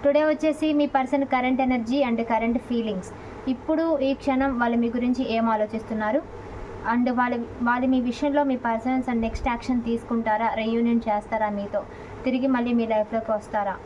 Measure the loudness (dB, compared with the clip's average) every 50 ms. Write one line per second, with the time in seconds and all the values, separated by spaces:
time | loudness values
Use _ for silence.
0 | 2 4 4 4 4 4 2 2 2 0 0 2 0 2 2 2 2 2 2 0
1 | 0 2 0 0 0 2 0 0 2 2 2 2 2 2 2 0 0 0 0 2
2 | 2 2 2 -2 0 0 0 0 2 0 0 -2 -2 -2 -2 -2 0 -2 -2 -4
3 | -6 -8 -12 -14 -14 -14 -14 -8 -4 -4 -4 -4 0 0 0 2 2 2 2 2
4 | 2 0 0 0 0 0 2 2 2 2 2 2 0 2 2 2 0 0 0 0
5 | 0 0 0 0 0 0 0 0 2 2 2 2 0 -2 -2 -6 -6 -4 -6 -4
6 | -2 0 0 0 -2 -2 -14 -14 -14 -14 -12 -12 -12 -12 -12 -8 -4 -2 0 2
7 | 2 2 2 2 0 0 0 -4 -4 -8 -6 -4 0 0 2 2 4 4 4 4
8 | 2 0 -2 0 0 2 2 2 2 2 0 0 0 -2 -2 0 0 0 0 0
9 | 0 0 0 0 0 -2 -4 -2 -2 -2 -2 -2 -2 0 0 0 0 0 -2 -2
10 | -2 -2 -2 -2 0 0 0 2 2 0 0 0 -2 0 0 2 2 4 2 2
11 | 2 2 -2 -2 -2 -2 -2 0 0 0 -2 -4 -6 -2 -4 -4 -4 -4 -12 -16
12 | -14 -14 -14 -6 -2 -2 0 2 2 2 2 2 2 2 2 2 2 2 2 0
13 | 0 0 -2 -4 -2 0 -2 -2 -2 -4 -4 -2 -2 -2 -4 -6 -10